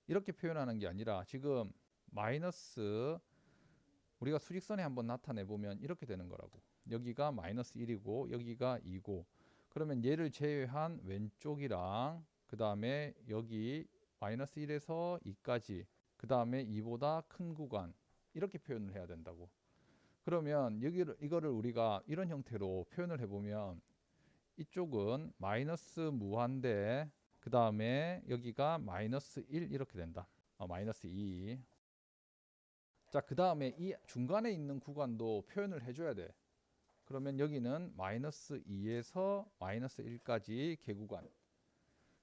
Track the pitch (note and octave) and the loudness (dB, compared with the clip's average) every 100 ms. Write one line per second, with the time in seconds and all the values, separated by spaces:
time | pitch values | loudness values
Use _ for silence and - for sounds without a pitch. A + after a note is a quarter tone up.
0 | - F3+ G3 - E3 D#3+ B2+ A2+ F#2 F#2 | 0 0 0 -4 -2 0 0 0 0 0
1 | A2 G2 G2+ C3+ C#3+ C3 G2+ - _ _ | 0 0 -2 -2 2 2 2 -6 _ _
2 | - G2+ G#2+ C#3+ F3 - - - G#2 G#2+ | -10 0 2 2 -2 -6 -10 -2 0 2
3 | C3+ E3+ _ _ - - - - _ _ | 0 -2 _ _ -20 -20 -20 -20 _ _
4 | _ - B2 D3+ - F3+ - G#3 D#3 B2 | _ -4 0 0 0 -6 -2 0 0 0
5 | A#2 A#2+ - A2 F#2+ G#2 G#2 G2+ C#3+ F3 | 0 -2 -2 -2 -2 -2 -2 -4 -4 -6
6 | B2 F#2 F2+ - - - _ _ - A#2 | -4 -6 -6 -10 -12 -16 _ _ -4 -2
7 | A#2+ A2+ D3 B2 E2+ A#2 B2 A2+ A#2+ G#2+ | -2 0 0 0 -2 -2 -4 -4 -2 -2
8 | G#2 A#2 B2 A#2+ A#2 A#2 B2 A#2+ F2+ F#2 | 0 -2 0 -2 -4 0 0 0 -4 -6
9 | G#2 F#2+ E2+ _ - - _ D3+ D#3 C3 | -4 -4 -6 _ -20 -20 _ -2 0 2
10 | A#2+ D#3+ D#3 - D3 D3 B2+ C#3+ E3 E3 | 4 4 0 0 0 2 0 0 -2 -2
11 | F#2 G2 G#2+ - D3 D3 C#3 F#2 F#2 G#2+ | -4 -2 -4 -4 -4 -2 0 0 0 0
12 | C#3 E3 D#3 _ - G#2+ G#2+ G#2 A#2 C#3+ | 0 -2 -12 _ -10 0 2 4 2 0
13 | D3 - A#2+ A2 A#2 A2 A2+ D3+ - _ | -2 -8 -4 -2 -2 -2 0 -2 -6 _
14 | _ - G#2 A#2 C#3 D3+ D3 D3 D3+ D#3+ | _ -4 -2 0 -2 -4 -2 -2 -2 0
15 | F3 F3 - - - A#2+ - F#2 - _ | 0 -2 -4 -6 0 0 2 -6 -6 _
16 | _ - A#2 B2+ A#2 C3 A2+ G#2+ A2+ A#2+ | _ -8 4 6 6 2 2 0 0 2
17 | C#3+ D#3+ - - E3+ D#3 C#3+ G#2 F2 - | 2 2 -2 -6 -4 -4 -2 -2 -2 -10
18 | _ _ _ D#3+ F#3+ C3+ - A#2 G2 F#2+ | _ _ _ -2 -2 -2 -4 -2 -2 -4
19 | E2+ E2 E2 E2+ F2 _ _ _ _ - | -6 -8 -10 -12 -14 _ _ _ _ -20
20 | _ _ - E3+ D3 D3 B2 G#2+ C#3 F3+ | _ _ 0 2 4 4 4 2 0 2
21 | E3 - D3 E3+ D#3 A2+ A#2+ A#2 A2+ G2 | 0 0 0 2 2 2 2 4 4 4
22 | C3+ D#3 F#3 C#3+ - A2 F#2+ F#2 E2+ - | 0 -2 0 -2 -4 -2 0 0 -2 -4
23 | F3 D#3 G#2+ G2+ G#2 G#2 G2+ E2 - _ | -2 0 -2 -2 -2 -2 -2 -6 -14 _
24 | _ _ - - _ - D#3 F3+ E3+ A2+ | _ _ -20 -20 _ -10 -6 -2 2 2
25 | G2+ C3+ D#3+ - F#2+ A2 D3 E3+ - E3 | 4 2 -2 -4 0 2 2 -2 -6 -2
26 | D#3+ C3 G2+ A2 A#2+ C3 B2 G2+ G2+ C3 | 0 2 2 2 2 2 4 4 4 2
27 | D3+ - _ _ A#2 B2 A2+ G#2+ A2+ C3+ | 0 -8 _ _ 4 6 6 6 4 4
28 | E3 F3+ B2+ B2 A#2+ A2+ D3 E3 G#2+ F2+ | 2 -2 -2 -2 -2 2 2 2 0 0
29 | A2 C3+ - - - D#3 D3+ C#3 C3+ F#2+ | 0 0 -2 -10 -4 -2 -2 -2 -2 -4
30 | E2 D#2+ - _ _ - F#2+ F2 G#2+ G#2+ | -6 -6 -10 _ _ -10 -4 -2 -2 -4
31 | F2 F#2+ G2+ F2+ G2 B2+ - _ _ _ | -4 -2 -2 -2 -4 -6 -10 _ _ _
32 | _ _ _ _ _ _ _ _ _ _ | _ _ _ _ _ _ _ _ _ _
33 | - D3 - C3+ F#3 D#3 C3 C3+ F#3 - | -2 -2 0 4 4 4 0 -2 -4 -4
34 | - B2 B2+ G3+ A#3 F3 C#3+ C#3 D3 C#3+ | -8 -2 2 2 2 0 -2 -4 -6 -2
35 | C3 A2 A2+ G#2+ - G3+ G3+ D#3+ A#2+ B2+ | -2 0 2 2 0 -2 -2 -2 -6 -4
36 | E3 G2+ E2+ - _ _ _ _ _ _ | -2 -2 -6 -12 _ _ _ _ _ _
37 | - C3+ C#3 C3+ D3+ D3 A#2+ D3+ F3+ F2 | -8 -4 -2 2 2 2 2 0 -4 -4
38 | F#2+ A2+ D3 - - C3+ F2 G2 G#2+ A#2+ | -2 0 -2 -6 -8 -8 -4 -2 0 0
39 | A#2+ F#3 F#3+ G3+ G3 - F#2 A2+ B2+ - | -2 0 2 0 -2 -6 -2 -2 -2 -6
40 | A2 A#2 - A#2 G#2 A#2 D#3+ D#3+ - G2+ | -8 -6 0 0 0 -2 0 -2 -4 -6
41 | G#2+ G2 - _ _ _ _ _ _ _ | -4 -8 -8 _ _ _ _ _ _ _
42 | _ _ | _ _